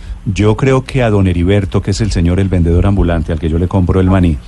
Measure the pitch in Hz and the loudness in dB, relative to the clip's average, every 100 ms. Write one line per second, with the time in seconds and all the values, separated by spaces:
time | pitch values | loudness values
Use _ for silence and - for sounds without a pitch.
0 | - - - 90 104 107 135 131 127 131 | -14 -10 -6 0 0 2 0 0 -2 -2
1 | 117 101 95 85 87 101 95 101 - 95 | 0 2 2 2 2 0 0 -2 -2 -2
2 | 107 95 85 90 95 90 85 87 98 98 | -2 0 0 0 0 0 2 2 2 2
3 | 85 82 80 78 80 85 90 98 87 92 | 0 0 -2 -4 -2 -2 0 0 0 2
4 | 92 98 87 73 | 2 2 2 -2